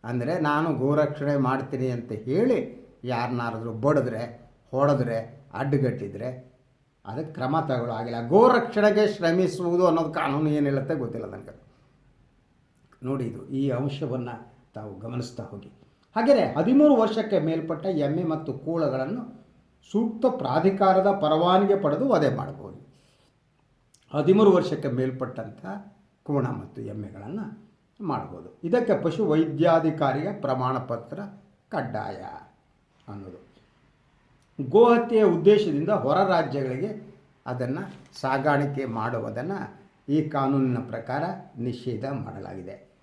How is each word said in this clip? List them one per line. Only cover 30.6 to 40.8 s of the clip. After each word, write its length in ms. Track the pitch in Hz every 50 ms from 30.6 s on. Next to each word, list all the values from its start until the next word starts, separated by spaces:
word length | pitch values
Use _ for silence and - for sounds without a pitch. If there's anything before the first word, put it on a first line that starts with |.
| 127 127 131
ಪತ್ರ 420 | 127 - - 120 113 - - - - - - - - _ _ _ _ _ _
ಕಡ್ಡಾಯ 540 | - 160 127 - - 104 98 98 98 92 90 - - - - - _ _ _ _ _ _ _ _ _ _ _
ಅನ್ನೋದು. 440 | - 101 101 98 95 87 - - _ _ _ _ _ _ _ _ _ _ _ _ _ _ _ _ _ _ _ _ _ _ - 139 123
ಗೋಹತ್ಯೆಯ 540 | 147 208 240 240 233 226 233 233 233 220 214
ಉದ್ದೇಶದಿಂದ 640 | 185 170 165 156 196 214 202 - 170 147 143 160 180
ಹೊರ 340 | 214 160 117 135 151 180 196
ರಾಜ್ಯಗಳಿಗೆ 920 | 185 180 165 156 135 127 139 135 127 127 135 175 214 202 - - - - - _ _ _ _ _
ಅದನ್ನ 340 | 127 123 123 123 123 135 175 196 - - - - - - -
ಸಾಗಾಣಿಕೆ 640 | - 131 131 135 131 151 143 143 143 139 139 143 135
ಮಾಡುವುದನ್ನ 680 | 120 113 113 110 120 123 113 117 117 107 117 131 175 202 185 - - - - - _ _ _ _ -
ಈ 200 | 143 156 151 151
ಕಾನೂನಿನ 480 | - 139 135 135 139 135 131 127 123 117